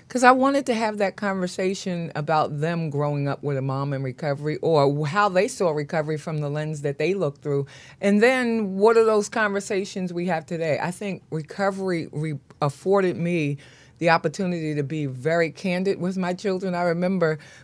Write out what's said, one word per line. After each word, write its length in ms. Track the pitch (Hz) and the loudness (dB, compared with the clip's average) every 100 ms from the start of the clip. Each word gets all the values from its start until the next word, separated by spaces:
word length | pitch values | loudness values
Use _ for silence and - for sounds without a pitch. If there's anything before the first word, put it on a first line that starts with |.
| - | -8
'cause 160 | 247 | 4
I 100 | 247 | 6
wanted 340 | 254 269 277 277 | 6 4 2 0
to 80 | |
have 240 | 220 220 208 | -2 -2 0
that 180 | 190 - | -2 -2
conversation 960 | 202 190 180 - 190 190 190 175 165 | -4 -2 -4 -2 -2 -2 -4 -6 -6
about 460 | - 151 156 113 147 | -6 0 2 0 -2
them 300 | 160 170 160 | -2 -2 -2
growing 360 | 143 147 147 139 | -2 -2 0 -2
up 160 | - | -4
with 140 | 143 135 | -4 -2
a 60 | |
mom 320 | 135 135 143 | -2 -2 -4
in 80 | 135 | -4
recovery 560 | 131 - 151 139 147 - | -6 -6 -4 -4 -4 -2
or 480 | 165 151 139 143 151 | 2 4 4 2 0
how 240 | 208 208 | 2 4
they 180 | 180 254 | 4 2
saw 220 | - 180 | 0 0
recovery 480 | 151 143 165 151 156 | 0 -2 -2 -2 -4
from 240 | 170 156 | -4 -4
the 80 | 143 | -4
lens 320 | 151 156 151 | -4 -4 -4
that 160 | 143 139 | -4 -2
they 160 | 156 | -2
looked 260 | 196 151 - | 0 -2 -4
through. 240 | 147 143 139 - - - | -2 -2 -4 -10 -20 -2
And 200 | 202 208 | 2 6
then 540 | 240 262 233 226 196 190 | 6 4 2 0 -2 4
what 220 | 214 226 | 6 6
are 60 | 220 | 6
those 240 | 214 208 | 4 0
conversations 840 | 233 208 196 196 196 202 202 180 | 0 0 -2 -2 -4 -4 -4 -4
we 140 | 175 180 | -2 -2
have 180 | 165 | -2
today? 340 | 160 165 160 139 | -2 -4 0 0
I 120 | 170 | -2
think 320 | 180 202 175 - | -4 -8 -8 -8
recovery 800 | 160 147 - 196 196 190 170 110 | -8 -8 -2 -2 0 -2 -2 -4
re-, 260 | 147 156 139 - - | -6 -4 -6 -10 -4
afforded 560 | 143 - 190 196 185 160 | -2 0 2 4 2 0
me 400 | 170 175 143 143 - - - - | -2 0 0 -4 -10 -20 -20 0
the 120 | 165 | 4
opportunity 640 | 165 165 - 185 170 156 | 4 2 -2 -4 -2 -2
to 80 | 147 | -2
be 240 | 135 156 139 | -4 -4 -6
very 440 | 127 151 170 160 | -4 0 0 0
candid 480 | - 190 180 196 - | -2 -4 -2 -2 -2
with 200 | 175 190 | -4 -2
my 160 | 180 | -4
children. 400 | 180 208 185 190 | -4 -4 -4 -4
I 80 | 175 | -2
remember 560 | 175 170 180 190 160 151 - - | 0 0 0 2 0 0 -8 -20